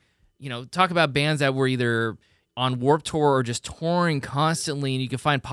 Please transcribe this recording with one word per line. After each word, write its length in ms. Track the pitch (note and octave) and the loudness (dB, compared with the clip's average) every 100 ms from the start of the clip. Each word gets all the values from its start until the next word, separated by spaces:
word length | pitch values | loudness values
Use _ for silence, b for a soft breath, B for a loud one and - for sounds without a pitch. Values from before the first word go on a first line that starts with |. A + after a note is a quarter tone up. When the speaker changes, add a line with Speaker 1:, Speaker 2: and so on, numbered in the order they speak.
| _ _ _ _ | _ _ _ _
Speaker 1:
you 100 | C3+ | -12
know, 160 | A#2+ B2+ | -12 -6
talk 260 | F3 F#3 | 0 0
about 220 | F3 D3+ | 2 2
bands 260 | C#3 D3 D3+ | 2 0 2
that 140 | C#3 | 2
were 140 | C3 C3 | 2 2
either 500 | B2+ A#2+ A2+ A2+ A2 _ _ _ - | 2 2 2 0 -6 _ _ _ -2
on 220 | B2+ B2 | -2 0
Warped 240 | C3 D#3 - | 2 2 0
Tour 300 | D#3+ D3 C3+ | 0 2 2
or 80 | |
just 200 | A#2+ A#2 | 0 -4
touring 560 | - - E3 F3 F3 C#3+ | -10 -6 -2 0 2 0
constantly, 720 | - C#3 D#3 D#3+ F3 C#3+ C#3 | -2 -2 0 0 -4 -4 -2
and 80 | C3 | -2
you 60 | B2+ | -4
can 120 | C3 | -4
find 220 | D3+ C#3 | 0 -2
Speaker 2:
Mm-hmm. 60 | - | 0